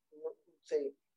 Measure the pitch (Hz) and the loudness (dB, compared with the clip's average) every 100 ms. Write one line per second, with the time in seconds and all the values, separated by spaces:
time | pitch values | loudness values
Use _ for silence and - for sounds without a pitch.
0 | _ 151 156 - _ _ - 151 139 - | _ -8 -8 -8 _ _ 0 2 2 -4
1 | _ | _